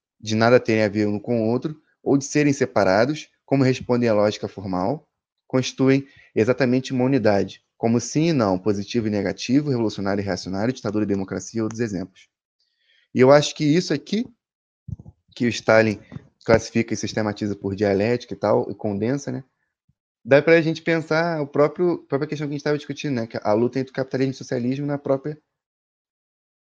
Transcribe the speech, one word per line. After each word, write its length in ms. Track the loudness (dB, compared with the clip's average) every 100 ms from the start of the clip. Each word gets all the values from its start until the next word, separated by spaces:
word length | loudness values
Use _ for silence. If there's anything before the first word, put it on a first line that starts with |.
| _ _
de 160 | -4 2
nada 240 | 6 6
terem 240 | 4 2
a 60 | 2
ver 180 | 0 -2
um 120 | -2
com 220 | -2 0
o 60 | 0
outro, 320 | -2 -4 -10 _ _
ou 160 | 0 0
de 80 | 0
serem 280 | 0 2
separados, 760 | 2 0 2 4 4 2 -2 -10 _ -4
como 180 | 0
respondem 460 | 2 0 -2 0 2
à 40 |
lógica 340 | 2 0 -2 -8
formal, 600 | -10 -6 -4 -2 -4 _ _ _ _ -6
constituem 600 | -4 -4 0 2 2 -2 _ _ -2
exatamente 580 | 0 2 2 0 -2
uma 100 | -2
unidade, 580 | 0 2 2 0 -2 -8 _ -4
como 220 | 0 0
sim 300 | 0 -2 0
e 40 |
não, 240 | 2 0 0
positivo 500 | -2 -4 -2 -4 -2
e 40 |
negativo, 580 | -2 -2 -4 0 0 0
revolucionário 520 | -2 -2 -2 -4 -2
e 40 | -2
reacionário, 480 | -6 -6 -4 -4
ditadura 320 | -4 -4 -4 -2
e 20 |
democracia, 540 | -4 -4 -8 -8 -6
outros 180 | -6 -6
exemplos. 480 | -6 -6 -10 _ _ _ _ _ _ _ _ _ _
E 60 | 2
eu 120 | 6
acho 240 | 6 4 -2
que 80 |
isso 300 | 0 2 0
aqui, 320 | -4 -4 -6 -6 _ _ _ _ _ -18 -16 -18 -20 _ -2
que 100 | -2
o 40 |
Stalin 500 | -2 4 4 4 0 -8 -20 -20 _
classifica 500 | 2 2 2 -2 -2
e 40 | -4
sistematiza 580 | -6 -4 -4 -4 -6 -6
por 200 | -6 -2
dialética 580 | 0 2 2 -2 -4
e 40 | -4
tal, 320 | 0 0 -2
e 60 | -6
condensa, 560 | -6 -4 -4 -4 -6
né? 120 | -10 -12 _ _ _ _ _ _ _ 4
Dá 160 | 4
pra 180 | 6 4
gente 200 | 4 -2
pensar 600 | -2 -2 0 0 0 -2
o 60 | -2
próprio, 460 | 2 0 2 -2
a 140 | -2 -4
própria 200 | -4 -4
questão 200 | -6 -6
que 60 |
a 40 | -6
gente 60 |
tava 140 | -4 -4
discutindo, 360 | -4 -8 -4
né? 140 | -4 -4
Que 120 | -6
a 120 | 0
luta 260 | 2 2 0
entre 120 | -6
o 20 | -6
capitalismo 360 | -6 -2 -2
e 40 | -4
o 20 |
socialismo 480 | -6 -4 -2 -4 -4
na 120 | -6
própria, 420 | -2 -2 -4 -12 _ _ _ _ _ _ _ _ _ _ _ _